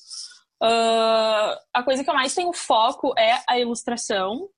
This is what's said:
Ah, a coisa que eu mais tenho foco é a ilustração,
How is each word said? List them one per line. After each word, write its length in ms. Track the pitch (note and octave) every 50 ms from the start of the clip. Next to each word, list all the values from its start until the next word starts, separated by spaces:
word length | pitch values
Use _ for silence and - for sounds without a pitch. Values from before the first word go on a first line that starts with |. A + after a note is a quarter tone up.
| - - - - - - - - _ _ _ _
Ah, 1000 | - A3+ A#3 A#3 A3+ A3+ A3+ A3+ A3+ A3+ A3+ A3+ A3 A3 A3 G#3+ G#3+ E3+ - - - _ -
a 80 | B3 B3
coisa 200 | C#4 C4 C4 C#4+
que 60 | F4
eu 40 | D4+
mais 180 | C4+ B3+ C#4+ -
tenho 180 | F#4 F4+ F4 E4+
foco 600 | - - - C4+ A3 A3 B3+ C#4 - - C4+ - -
é 200 | A3 A3 A#3+ C4 -
a 120 | - B3 B3
ilustração, 880 | B3 A#3 A#3+ - - A#3+ A#3 A3+ - - A3 G3 F#3 F#3+ A3 C#4+ F#4+ - _